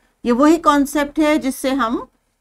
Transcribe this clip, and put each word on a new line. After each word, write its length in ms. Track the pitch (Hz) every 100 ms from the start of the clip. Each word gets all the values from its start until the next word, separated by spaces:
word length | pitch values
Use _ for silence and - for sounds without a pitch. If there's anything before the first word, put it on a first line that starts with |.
| _ _
ये 80 | 226
वही 240 | 240 294 330
कॉन्सेप्ट 640 | 311 285 277 302 294 302
है 200 | 302 302
जिससे 320 | 247 262 269
हम 380 | 269 226 294 523 _ _ _